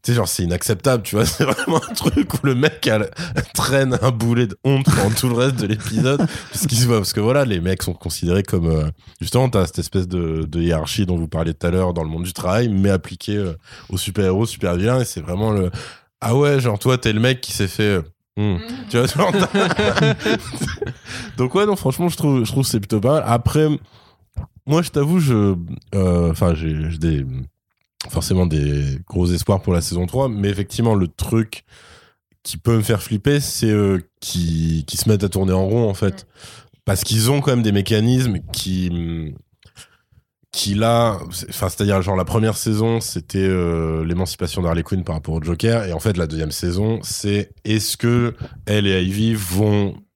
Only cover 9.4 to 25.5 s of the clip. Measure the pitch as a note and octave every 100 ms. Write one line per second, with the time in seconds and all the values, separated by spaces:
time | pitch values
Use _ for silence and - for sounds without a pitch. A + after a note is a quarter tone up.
9.4 | B2+ G#2 F2 - D#2+ G2 F2+ F2+ E2+ D#2+
10.4 | D#2+ D#2+ E2+ D#2+ D#2 - F#2+ F2+ E2 D#2+
11.4 | E2 D#2 F2 F2 F#2 E2+ D#2 E2 F2 -
12.4 | F2+ G2+ A#2+ G2 G2 F#2+ - F2 - G#2
13.4 | F#2+ E2 - - - F#2+ - F#2+ F#2+ F#2+
14.4 | A2+ - F#2+ F2 G#2 B2+ B2 - D2+ F2+
15.4 | A2 G#2+ F2+ - - - _ _ G#2 B2
16.4 | C#3+ C#3 B2 G#2 C3 B2+ A#2 G#2+ A#2+ C3
17.4 | - - G2 - G#2+ G2 D2+ _ _ -
18.4 | G#2 F2+ - - - A#2+ B2+ C#3 G3 G3+
19.4 | G3+ G3+ F3+ - G#3 - - - G#3+ A3
20.4 | - - - - - - - - - -
21.4 | B2+ F3+ G#3 G3 - C3 F3 - D#3 C3+
22.4 | A2 C#3 C3 A#2 G2+ A2 A2 D#3 G#2+ A#2
23.4 | - D3+ D#3 D3+ - - - _ _ -
24.4 | - - - D3+ E3+ D3+ C#3+ F3+ D3 A#2
25.4 | G2+